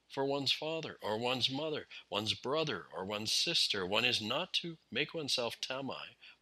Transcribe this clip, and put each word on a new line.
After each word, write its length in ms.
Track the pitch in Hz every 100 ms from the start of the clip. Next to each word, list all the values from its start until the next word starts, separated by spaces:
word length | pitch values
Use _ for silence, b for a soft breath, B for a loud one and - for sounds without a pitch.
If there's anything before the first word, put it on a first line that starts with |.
| _
for 120 | 139 139
one's 260 | 139 135
father 460 | - 156 160 127 -
or 160 | 101 110
one's 320 | 123 127 120
mother, 380 | 135 160 139 - B B
one's 240 | 98 107
brother 520 | 101 120 156 151 95 - 80
or 100 | 95
one's 260 | 104 -
sister, 540 | - 170 160 - 101 92
one 200 | 107 123
is 160 | 110
not 320 | 107 143 185
to 240 | - 170 160 _
make 220 | 113 151
oneself 460 | 165 139 - 117 -
tamai 560 | - 131 131 76 76 - B B